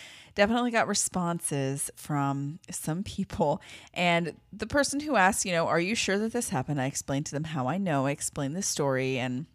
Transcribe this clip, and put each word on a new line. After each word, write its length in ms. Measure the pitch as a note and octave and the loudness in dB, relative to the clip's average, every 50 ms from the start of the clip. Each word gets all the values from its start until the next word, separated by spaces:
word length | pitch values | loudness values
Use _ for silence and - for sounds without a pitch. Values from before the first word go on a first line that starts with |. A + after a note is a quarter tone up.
| - - - - - - - | -20 -20 -20 -20 -20 -4 0
definitely 360 | - G3+ G3 A3+ B3 A#3+ B3 | 2 4 4 4 2 2 2
got 160 | A#3 A3+ - - | 2 2 2 2
responses 1040 | G#3 - - - - F#3 F3 E3+ E3+ E3 - - D#3 C#3 C3+ C3+ C3+ D3 - - - | 2 0 0 0 0 0 0 0 0 -2 -2 -2 -2 0 0 0 -2 -2 -4 -6 -8
from 640 | - - - D3+ C#3+ C#3 C#3 C#3 C#3 C#3+ C#3+ D#3 F3+ - - | -10 -6 -2 0 0 2 0 0 -2 -2 -4 -6 -8 -10 -10
some 340 | F3 - - - D#3 F3 G3+ | -10 -6 -4 -4 -2 -2 -4
people. 580 | - - - F#3+ - - - - D3 C#3+ F#3+ - - - - - - - | -4 -4 -6 -4 -4 -2 0 2 2 0 0 -4 -10 -18 -20 -20 -8 -4
And 420 | - F3 F3 E3+ E3+ E3+ D#3 - - - _ - | 0 2 4 4 4 2 0 -4 -8 -14 _ -10
the 140 | G3+ A3 A3 | -8 -6 0
person 320 | - D4 C#4 C4+ - C#4 | 2 2 2 2 0 -4
who 160 | D4 D4+ C#4 | -2 2 4
asked, 300 | G#3+ F#3 F#3+ A3 - - | 6 6 6 4 2 0
you 60 | G3+ | 0
know, 160 | F3+ E3 - A2+ | 2 2 2 4
"Are 120 | C3 E3 | 4 2
you 160 | F3 F#3 A#3 | 2 2 0
sure 220 | A3+ - - F#3+ G3 | 0 0 2 2 0
that 160 | G#3+ A3+ - | 0 0 -2
this 160 | A#3+ A#3 - | -2 -4 -2
happened?" 320 | G3 C3+ B2+ - D3 C#3+ | -2 -2 -2 0 0 0
I 40 | B2+ | 0
explained 400 | C3+ C3+ - - - C#3 C3+ D#3 - | -2 -2 -4 -4 -2 -2 -2 -2 -2
to 40 | - | -4
them 120 | C#3 D#3 | -4 -4
how 220 | D#3+ D#3 D3+ B2+ B2+ | -4 -4 -2 -2 0
I 100 | D#3 F#3+ | 0 0
know. 280 | G3+ F#3 D3+ C#3 C3 | 0 0 2 2 2
I 60 | C#3 | 0
explained 440 | C#3+ C#3+ - - - - C#3+ C3+ D3+ | 0 -2 -4 -6 -4 -4 -4 -2 -2
the 60 | F#3 | -2
story, 580 | G3 - - - D3+ C#3 C3 B2+ C3 C3 C3 B2+ | -4 -2 0 0 2 2 2 2 2 0 0 0
and, 260 | A#2+ B2+ B2+ B2+ D#3+ - | -2 -2 -2 -4 -6 -8